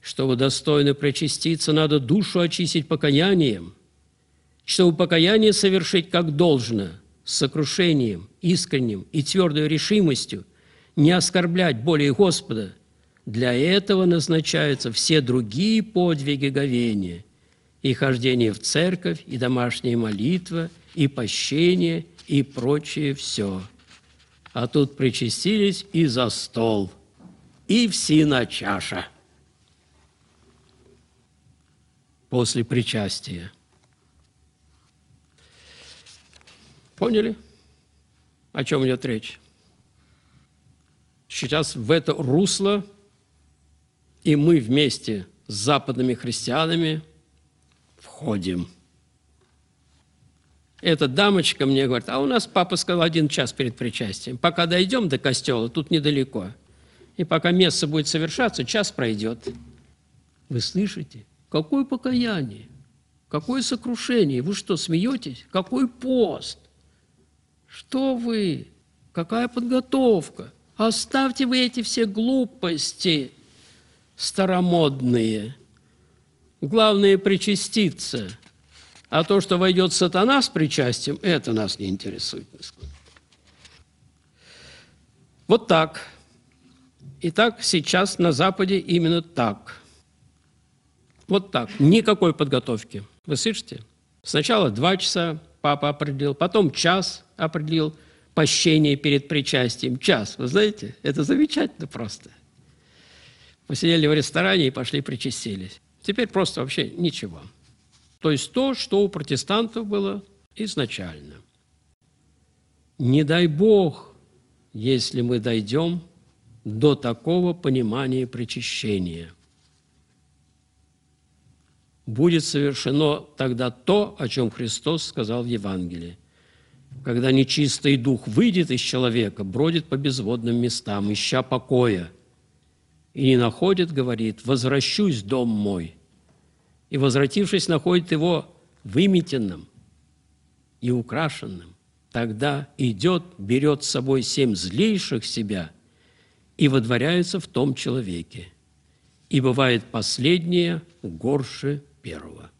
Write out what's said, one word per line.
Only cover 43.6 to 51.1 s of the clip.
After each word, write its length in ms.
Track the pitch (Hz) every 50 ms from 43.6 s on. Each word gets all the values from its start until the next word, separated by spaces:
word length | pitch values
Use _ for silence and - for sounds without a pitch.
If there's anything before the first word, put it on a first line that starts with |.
| _ _ _ _ _ _ _ _ _ _ _ _ _
и 120 | - 151
мы 240 | 147 147 165 170 151
вместе 680 | 117 104 127 143 151 131 - - - - 110 101 92 - _ _ _
с 60 | - 107
западными 600 | 101 101 131 143 139 139 - 127 120 127 127 120
христианами 880 | 117 - 123 117 - - 120 120 147 160 160 165 170 165 156 156 156 156 _ _ _ _ _ _ _ _ _ _ _ _ _ _ _ _ _ _
входим. 680 | _ - - - - 147 143 107 101 87 92 90 90 85 - - _ _ _ _ _ _ _ _ _ _ _ _ _ _ _ _ _ _ _ _ _ _ _ _ _ _ _ _ _ _ _ _ _ _ _ _ _ _ _ _ _
Эта 260 | - 175 165 147 151
дамочка 580 | 135